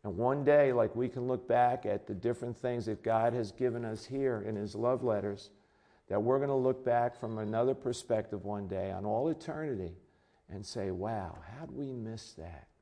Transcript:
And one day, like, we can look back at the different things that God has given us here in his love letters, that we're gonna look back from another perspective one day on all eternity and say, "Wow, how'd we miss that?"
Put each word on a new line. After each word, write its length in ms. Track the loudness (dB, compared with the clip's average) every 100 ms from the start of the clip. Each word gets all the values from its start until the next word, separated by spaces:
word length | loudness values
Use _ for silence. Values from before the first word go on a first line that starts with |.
And 120 | -6 0
one 280 | 0 2
day, 260 | 6 6 6
like, 240 | 6 2
we 140 | 2 -2
can 180 | -2 -2
look 180 | -2
back 400 | 2 4 6 4
at 220 | 0 -2 -4
the 60 |
different 440 | -2 -2 0 -4 -4
things 280 | -2 -2
that 180 | -2 -2
God 300 | 2 4 4
has 180 | 2 -4
given 320 | 0 0 0
us 220 | -4 -8
here 400 | -6 0 0 0 -2
in 80 |
his 200 | -4 -4
love 280 | 0 2 2
letters, 460 | 2 2 0 -6 -12 _ _ _ _ _ _
that 160 | 0
we're 160 | 4 2
gonna 160 | 2
look 300 | 2 2 2
back 340 | 2 2 2 -2
from 180 | -6 -4
another 360 | 0 2 2
perspective 720 | 2 -2 -4 0 0 0 -6
one 220 | -4 -6 -4
day 240 | -4 -4
on 140 | -4
all 220 | 0 0 0
eternity 720 | -2 -6 -6 -4 -4 -6 -10 _ _ _ _ -14
and 160 | -12
say, 260 | -8 -4 -4
"Wow, 460 | -2 -2 -4 -6 -10 -14
how'd 200 | -14 -12
we 200 | -8 -8
miss 400 | -6 -8 -10 -12
that?" 320 | -14 -14 -14 -20 _